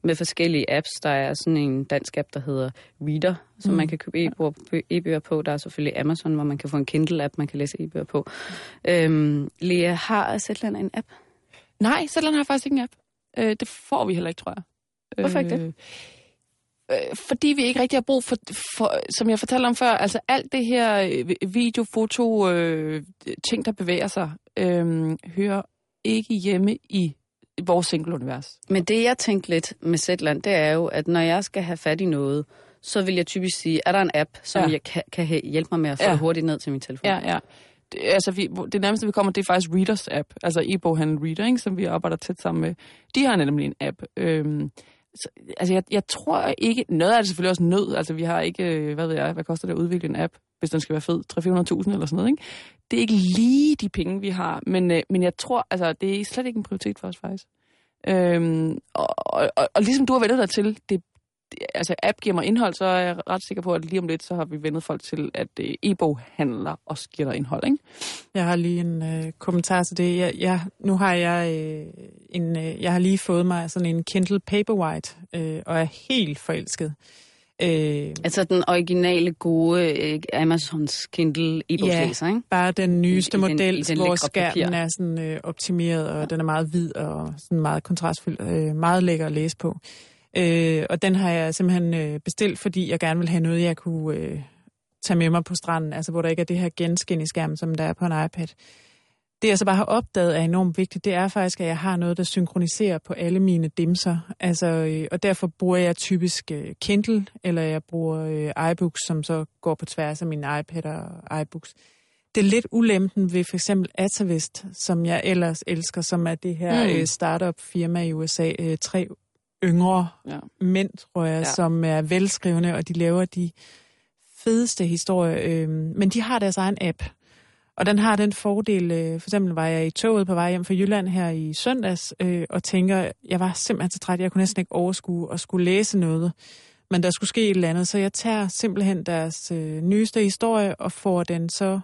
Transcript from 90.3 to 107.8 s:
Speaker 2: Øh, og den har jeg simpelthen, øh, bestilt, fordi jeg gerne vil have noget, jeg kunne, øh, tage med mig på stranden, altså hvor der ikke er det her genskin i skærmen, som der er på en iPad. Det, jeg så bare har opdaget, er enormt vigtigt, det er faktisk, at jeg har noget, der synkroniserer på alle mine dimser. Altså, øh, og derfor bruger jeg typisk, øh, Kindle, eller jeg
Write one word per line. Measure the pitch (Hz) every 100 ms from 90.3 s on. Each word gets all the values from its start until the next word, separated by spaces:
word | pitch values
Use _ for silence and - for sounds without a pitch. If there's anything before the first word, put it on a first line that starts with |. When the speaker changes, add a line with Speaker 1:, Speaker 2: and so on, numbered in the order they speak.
| 180
Speaker 2:
Øh, | 175 170 165 160 -
og | 160
den | 196
har | 185 185
jeg | 170 160
simpelthen, | 160 185 180 170
øh, | 165 151 151
bestilt, | - - 208 -
fordi | 202 175 175
jeg | 165
gerne | 170 165
vil | 170
have | 170
noget, | 165 165
jeg | 170 160
kunne, | 175 165 156 147
øh, | 80 151 135 _ _ _ _ _
tage | - 175
med | 165
mig | 170
på | 165
stranden, | 180 - 165 156
altså | 151 165
hvor | 165
der | 165
ikke | 165
er |
det | 165 180
her | 180 -
genskin | 170 175 - 170
i | 156
skærmen, | - 156 156
som | 170
der | 160
er | 160
på | 165
en | 175 156
iPad. | 156 - 160 - - - _ _ _ _ _ _
Det, | 220
jeg | 196
så |
bare | 196 190
har |
opdaget, | - 226 - 196 175 160
er |
enormt | 165 180 185 165
vigtigt, | 185 180
det | 202
er | 180 190
faktisk, | 208 185 -
at | 170
jeg | 165
har | 185 175
noget, | 175 170
der |
synkroniserer | 175 - 175 185 170 - 208 160
på | -
alle | - 170 185
mine | 190 170 160
dimser. | - 170 180 180 170 - -
Altså, | 180 165 175
øh, | 165 160 156 156
og | 175
derfor | 202 190 180
bruger | - 185 180
jeg | 175 170
typisk, | - 185 175 - -
øh, | 151 143 -
Kindle, | - 202 214 220 196 -
eller | 185 170
jeg | 160 156